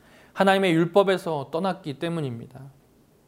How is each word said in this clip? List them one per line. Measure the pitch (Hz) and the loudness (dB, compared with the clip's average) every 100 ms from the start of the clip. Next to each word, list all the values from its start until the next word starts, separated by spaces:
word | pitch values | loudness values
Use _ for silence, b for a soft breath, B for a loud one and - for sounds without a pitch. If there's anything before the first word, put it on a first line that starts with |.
| b b b | b b b
하나님의 | - 196 190 190 | 0 2 4 4
율법에서 | 165 170 202 196 180 175 151 131 | 2 4 4 4 0 -2 -6 -4
떠났기 | 160 190 185 156 | -4 -4 -6 -10
때문입니다. | 127 170 170 135 117 - 135 135 _ _ _ _ _ | -8 -6 -4 -6 -8 -14 -18 -20 _ _ _ _ _